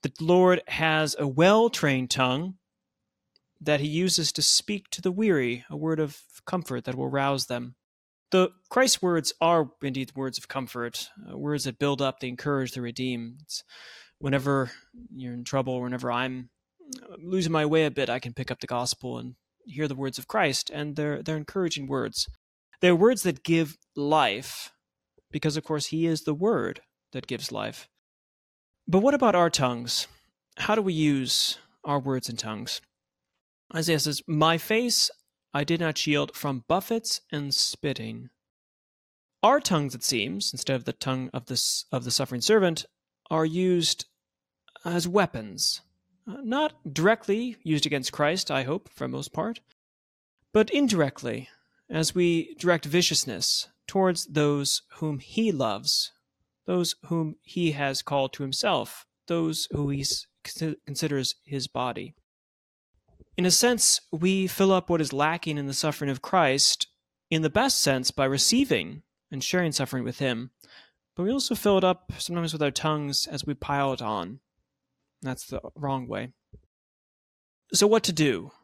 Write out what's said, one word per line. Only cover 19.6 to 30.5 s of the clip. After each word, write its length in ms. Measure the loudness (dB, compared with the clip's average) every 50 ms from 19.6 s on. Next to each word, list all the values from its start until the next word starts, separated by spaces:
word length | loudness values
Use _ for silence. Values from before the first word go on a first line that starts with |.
| _
hear 220 | -16 -6 -4 -4 -4
the 60 | -4
words 220 | -4 -6 -6 -6
of 100 | -8 -14
Christ, 440 | _ -2 0 0 2 0 -2 -4 -6
and 260 | -8 -8 -6 -6 -4
they're, 260 | -4 -2 -2 -4 -4 -4
they're 140 | -4 -6
encouraging 500 | -6 -6 -6 -4 -2 -2 -2 -2 -4 -6
words. 440 | -4 -4 -2 -4 -4 -4 -4 -6 -6 -6 _ _ _ _ _ _ _ _ _
They're 160 | 6 6 8
words 280 | 8 8 6 6 6 2
that 200 | -2 -2 -2 _
give 320 | 2 2 4 2 0 -4 _ _ _ _
life, 800 | -4 0 4 4 6 4 4 2 -2 -6 -10 -12 -12 -14 -14 _ _ _ _ _ _ _ _ _ _ _ _
because, 280 | -8 -2 -2 -2 -2 -2
of 60 | -4
course, 240 | -4 -4 -4 -4 -4
he 180 | -2 0 0
is 160 | 0 0 0 0
the 100 | -4 -2
word 480 | 0 0 0 0 0 0 -4 -6 -8 -14 _ _ _ _ _ _
that 140 | -12 -8
gives 260 | -8 -8 -8 -6 -8 -6
life. 380 | -6 -6 -6 -8 -10 -18 _ _ _ _ _ _ _ _ _ _ _ _ _ _ _ _ _ _ _ _
But 140 | 2 2 4
what 120 | 4 6 4
about 220 | 6 4 4 6
our 160 | 6 4 4
tongues? 560 | 4 2 0 0 0 -2 -6 -4 -4 -4 -4 -6 -10 _ _ _ _ _ _ _